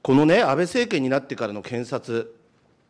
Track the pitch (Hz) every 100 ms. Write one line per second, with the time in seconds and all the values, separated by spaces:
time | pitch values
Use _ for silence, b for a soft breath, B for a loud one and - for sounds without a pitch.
0 | - 135 156 202 165 139 180 165 156 156
1 | 131 135 135 113 110 101 - 120 120 127
2 | - 117 110 - _ _ _ _